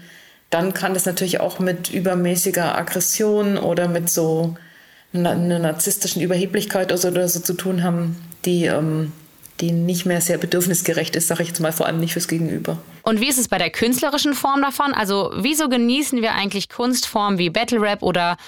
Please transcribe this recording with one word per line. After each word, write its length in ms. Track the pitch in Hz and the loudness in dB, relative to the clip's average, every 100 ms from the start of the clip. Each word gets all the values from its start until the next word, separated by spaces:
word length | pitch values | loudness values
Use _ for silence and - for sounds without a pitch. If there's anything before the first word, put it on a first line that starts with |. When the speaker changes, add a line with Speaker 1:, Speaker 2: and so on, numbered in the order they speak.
| - - - - _ | -12 -20 -20 -20 _
Speaker 1:
dann 240 | 165 185 | 0 0
kann 200 | 185 185 | -2 -2
das 120 | 185 185 | 0 -2
natürlich 340 | 175 185 - | -2 -2 0
auch 200 | 180 - | -2 0
mit 320 | 185 175 180 | -2 -2 -4
übermäßiger 840 | 190 185 180 175 180 190 175 160 - | -2 0 2 2 2 0 0 0 -2
Aggression 800 | 170 185 - - 214 208 202 202 | -2 -2 -2 0 2 2 2 2
oder 300 | - 170 175 | 2 2 2
mit 220 | 170 170 | 0 0
so 480 | - 160 160 165 165 - - - - _ | 0 2 2 0 -4 -14 -20 -20 -20 _
na-, 180 | 175 175 | 0 0
einer 280 | - 175 175 | 2 2 2
narzisstischen 600 | 165 160 202 185 202 175 | 0 0 -2 -2 -2 -2
Überheblichkeit 720 | 170 180 185 208 208 190 185 | 0 0 0 0 0 0 0
oder 60 | 175 | 0
so, 100 | 180 | 2
oder 220 | 180 180 | 2 0
so 100 | 175 | 0
zu 140 | 175 | -2
tun 300 | 175 190 180 | -2 -2 0
haben, 340 | 175 170 170 170 - - | 0 0 -2 -4 -10 -6
die, 220 | 180 175 160 | 0 2 2
ähm, 460 | 110 160 156 156 - - - - - | 2 0 0 -4 -8 -20 -20 -18 -4
die 100 | 170 | 0
nicht 340 | 170 170 175 180 | 2 2 0 0
mehr 140 | 175 | 0
sehr 180 | 170 170 | 0 0
bedürfnisgerecht 760 | 175 180 175 170 - 160 160 165 | 0 2 2 0 0 0 0 -2
ist, 120 | - | 0
sag 120 | 170 | 0
ich 80 | 170 | -2
jetzt 120 | - | -2
mal, 120 | 160 | -2
vor 140 | 165 - | 0 0
allem 140 | 165 | 0
nicht 140 | 165 | -2
fürs 140 | 175 170 | -2 -2
Gegenüber. 500 | 165 165 - 165 165 - - | -2 -2 -2 -4 -6 -10 -8
Speaker 2:
Und 180 | - 220 | -2 0
wie 80 | 262 | 2
ist 80 | 262 | 0
es 100 | 233 | 0
bei 100 | 190 | 0
der 120 | 170 | 0
künstlerischen 640 | - 233 254 302 277 294 | 0 0 2 0 0 0
Form 280 | 277 277 277 | 0 2 2
davon? 320 | 277 262 285 | 2 0 0
Also, 380 | 247 202 202 185 - | 0 0 0 0 -2
wieso 340 | 226 302 302 | 0 0 2
genießen 520 | 247 233 262 294 247 | 2 2 2 0 0
wir 120 | 220 | 0
eigentlich 360 | - 196 202 - | 0 -2 -4 -6
Kunstformen 680 | - 240 247 - 220 208 190 | -2 -2 0 -2 0 0 2
wie 120 | 175 | 0
Battle 300 | 208 233 233 | 0 0 2
Rap 220 | 208 202 | 2 0
oder 360 | 185 175 175 175 | 0 0 0 -2